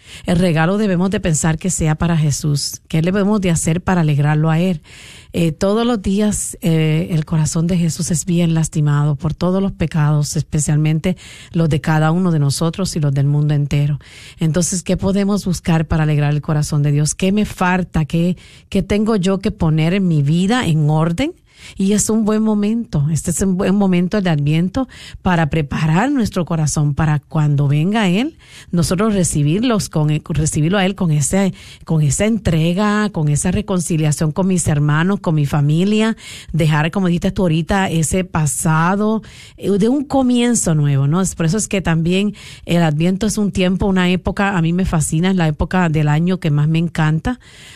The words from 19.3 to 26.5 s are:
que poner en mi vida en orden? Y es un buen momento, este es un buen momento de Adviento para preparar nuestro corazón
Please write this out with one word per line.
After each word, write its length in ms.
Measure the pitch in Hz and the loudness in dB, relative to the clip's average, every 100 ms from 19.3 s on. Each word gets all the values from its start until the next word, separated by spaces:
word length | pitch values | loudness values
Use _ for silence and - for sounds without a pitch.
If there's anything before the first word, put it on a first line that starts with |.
| 190 | 0
que 100 | 208 | -2
poner 420 | - 165 156 156 | -2 0 2 2
en 160 | 196 185 | 2 2
mi 140 | 160 | 2
vida 440 | 139 165 185 247 202 | 2 2 2 0 2
en 220 | 156 147 | 2 2
orden? 460 | 156 160 170 285 - _ - - - | 2 0 0 -4 -6 _ -20 -14 -4
Y 160 | 190 | 0
es 160 | 208 185 | 0 0
un 160 | 220 | 0
buen 160 | 214 214 | 2 2
momento, 680 | 220 208 208 226 226 160 143 | 2 0 0 -2 -2 -2 0
este 220 | 156 - | 0 -2
es 80 | 170 | -2
un 140 | 196 185 | 0 0
buen 180 | 202 | 2
momento 460 | 196 196 180 175 214 | 2 2 2 2 0
de 100 | 180 | 0
Adviento 580 | 151 143 160 185 262 262 - - - | 0 2 2 0 -2 -6 -8 -18 -6
para 280 | - 175 160 | 0 2 2
preparar 580 | 160 147 - 156 160 254 | 0 -2 -2 0 2 2
nuestro 360 | 285 208 - | 0 0 -2
corazón 500 | 156 | -4